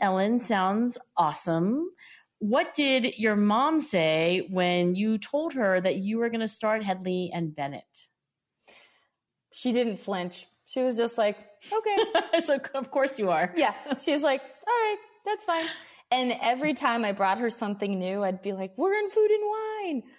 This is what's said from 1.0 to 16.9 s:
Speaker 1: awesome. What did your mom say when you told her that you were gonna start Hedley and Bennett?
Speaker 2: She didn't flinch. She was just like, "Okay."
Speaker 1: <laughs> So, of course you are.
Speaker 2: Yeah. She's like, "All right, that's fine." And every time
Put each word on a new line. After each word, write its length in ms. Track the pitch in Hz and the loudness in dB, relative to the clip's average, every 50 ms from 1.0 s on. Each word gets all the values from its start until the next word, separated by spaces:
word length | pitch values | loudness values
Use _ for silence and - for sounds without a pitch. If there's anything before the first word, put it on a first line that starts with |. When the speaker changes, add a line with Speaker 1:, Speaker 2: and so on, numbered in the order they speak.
| - _ - | -12 _ 0
Speaker 1:
awesome. 760 | - 165 151 143 - - 175 165 165 175 202 240 294 339 370 - _ - - - - _ _ _ - | 2 2 2 2 -2 -2 -2 0 2 2 2 0 0 -2 -6 -8 _ -20 -20 -20 -20 _ _ _ -6
What 320 | 214 202 233 294 349 - - | -2 0 2 2 0 0 0
did 440 | - 285 277 262 262 226 262 - 220 | 0 2 2 4 2 2 0 -2 0
your 160 | 220 220 208 | 0 2 2
mom 440 | 208 208 208 208 233 277 302 320 311 | 4 4 4 4 4 2 2 2 0
say 680 | - - - 175 160 160 156 156 160 170 180 185 - 175 | 0 0 0 2 4 4 4 4 4 2 2 0 -2 -2
when 460 | 190 185 180 175 180 180 175 180 180 | 0 0 2 2 2 2 2 2 2
you 220 | 190 208 220 220 208 | 2 0 0 0 -2
told 360 | - - - 294 320 330 277 | -4 -4 -4 -2 -2 -2 -2
her 260 | 262 214 190 185 185 | 0 2 2 2 2
that 140 | 180 190 - 196 | 2 2 0 0
you 220 | 190 202 220 226 | -2 -2 -2 0
were 100 | 233 233 | -2 -2
gonna 180 | 233 226 220 214 | -2 -2 -4 -4
start 360 | - - - 214 214 220 208 | -6 -2 0 0 0 0 0
Hedley 480 | 196 185 185 185 185 180 180 180 175 - | -2 -4 -2 -2 -2 -2 -2 -2 -4 -4
and 200 | 170 170 156 151 | -4 -4 -4 -4
Bennett? 540 | - 139 143 139 98 - _ _ - - _ _ _ _ _ _ _ _ _ _ _ _ - - - - _ _ _ _ _ _ _ _ _ _ _ _ _ | -6 -6 -6 -6 -10 -16 _ _ -20 -20 _ _ _ _ _ _ _ _ _ _ _ _ -20 -20 -20 -20 _ _ _ _ _ _ _ _ _ _ _ _ _
Speaker 2:
She 200 | - - - 254 | -14 -6 -2 0
didn't 260 | 226 247 240 233 202 180 | 2 2 2 0 -2 -6
flinch. 500 | - 196 196 180 175 180 180 - - _ _ _ _ | -6 -4 -4 -4 -4 -6 -8 -12 -20 _ _ _ _
She 160 | - - 269 | -8 -4 0
was 140 | 254 254 240 220 | 0 0 2 0
just 200 | 233 233 233 - | -2 -2 0 0
like, 200 | 214 208 208 - - - - _ - - | 0 0 0 -4 -12 -20 -20 _ -10 -4
"Okay." 260 | 403 440 427 427 403 392 440 - - 320 | -4 -2 0 0 2 2 0 2 0 -2
Speaker 1:
<laughs> 240 | - - - 339 330 | 0 2 0 0 2
So, 160 | - 277 269 - - - | 2 0 0 0 -6 -8
of 180 | 269 262 - | -8 -6 -2
course 280 | - 285 262 269 269 - | 0 0 0 0 0 -2
you 100 | 208 185 | 0 2
are. 200 | 170 156 175 175 175 311 | 2 2 2 0 2 2
Speaker 2:
Yeah. 160 | 285 214 - - - 294 269 - | 2 2 0 -2 -6 -6 -6 -4
She's 200 | - 330 285 294 294 | 0 0 0 2 2
like, 180 | 294 262 269 | 2 0 0
"All 320 | - - - - - 427 480 | -4 -10 -18 -10 -2 0 0
right, 240 | 480 453 427 415 415 - - _ _ - | 2 2 0 -2 -4 -8 -18 _ _ -4
that's 200 | 403 427 403 - | -4 -4 -4 -2
fine." 200 | - 330 330 330 320 - - - - - - - - | -2 -2 -2 -2 -4 -8 -10 -16 -20 -20 -14 -4 -2
And 240 | 247 254 254 247 226 - | 0 0 2 0 -2 0
every 320 | - 226 254 254 294 302 294 | 0 0 0 2 0 -2 0
time 300 | - 285 254 | 0 0 0